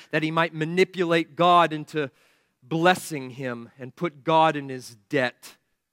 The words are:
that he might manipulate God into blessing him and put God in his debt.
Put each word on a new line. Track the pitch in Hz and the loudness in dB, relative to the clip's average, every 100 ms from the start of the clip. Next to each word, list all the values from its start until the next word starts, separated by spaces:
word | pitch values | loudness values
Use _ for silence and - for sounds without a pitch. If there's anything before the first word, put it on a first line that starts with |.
| - | -6
that | 156 | -4
he | 156 | -2
might | 160 165 156 | 0 -2 -2
manipulate | 156 180 185 185 170 170 156 143 | -2 0 0 0 0 0 -2 2
God | 175 175 160 | 4 6 4
into | 156 147 156 135 - _ _ _ _ | -2 -8 -6 -6 -10 _ _ _ _
blessing | 127 160 175 180 - 151 127 | _ 2 2 2 -4 -10 -10
him | 123 131 117 117 - | -10 -8 -8 -12 -16
and | 120 - | -16 -8
put | 175 143 | -8 -6
God | 143 160 160 147 | 0 2 2 0
in | 139 | -8
his | 131 120 113 _ | -12 -14 -20 _
debt. | 143 123 - - - _ _ _ | -2 -2 -4 -20 -20 _ _ _